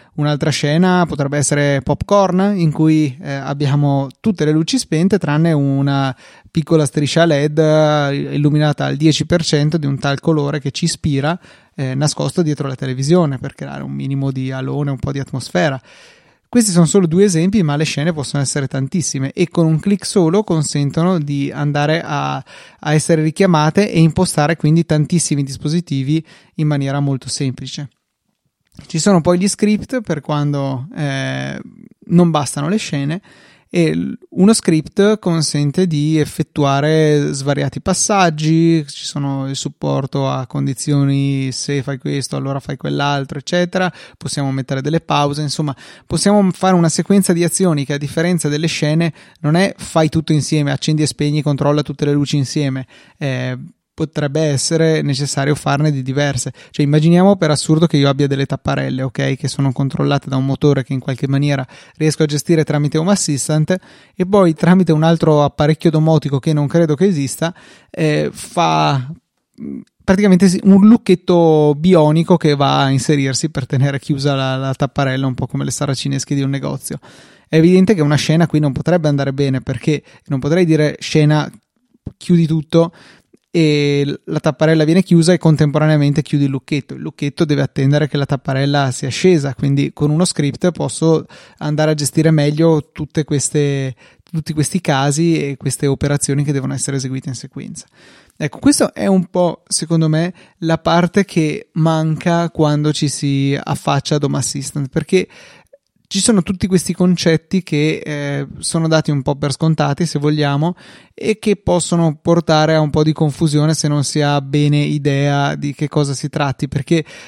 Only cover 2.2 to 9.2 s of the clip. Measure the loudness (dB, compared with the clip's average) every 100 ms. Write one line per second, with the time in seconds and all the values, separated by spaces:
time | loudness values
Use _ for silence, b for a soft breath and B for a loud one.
2.2 | 2 2 0 2 0 2 2 2 0 -4
3.2 | -8 -8 -6 -4 0 2 2 0 -2 -4
4.2 | -4 0 0 2 0 -2 -2 0 2 0
5.2 | 0 0 2 2 0 0 0 0 -2 -4
6.2 | B B B -6 0 2 2 -2 -2 2
7.2 | 2 2 0 2 2 4 4 2 0 -2
8.2 | -4 0 2 2 2 0 -4 0 2 2